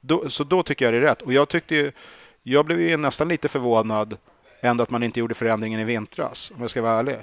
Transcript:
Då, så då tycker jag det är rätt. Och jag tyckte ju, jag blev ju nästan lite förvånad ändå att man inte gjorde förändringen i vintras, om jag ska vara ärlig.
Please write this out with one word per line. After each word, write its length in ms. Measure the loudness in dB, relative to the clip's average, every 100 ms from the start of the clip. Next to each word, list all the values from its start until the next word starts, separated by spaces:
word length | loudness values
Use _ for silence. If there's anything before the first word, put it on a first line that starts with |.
Då, 300 | 0 -2 0
så 140 | -6
då 180 | 0 0
tycker 220 | 0 0
jag 100 | 2
det 40 | 4
är 20 |
rätt. 200 | 4 2
Och 100 | 2
jag 160 | 2 4
tyckte 260 | 0 -2
ju, 180 | -2 -2 -6 -20 -20 -20 _
jag 220 | 0 2 4
blev 140 | 2
ju 160 | 2 2
nästan 320 | 0 -2 -2
lite 200 | 0 -2
förvånad 680 | -2 2 2 2 -2 -4 -8 _ _ _ _
ändå 220 | 0 0
att 80 | 0
man 120 | 0
inte 180 | -2 -2
gjorde 140 | -4
förändringen 460 | -2 0 0 -2 -6
i 40 |
vintras, 680 | -4 -4 -6 -8 -8 -8 -14 -10
om 40 |
jag 100 | -8
ska 120 | -4
vara 160 | 0 0
ärlig. 180 | 0 -6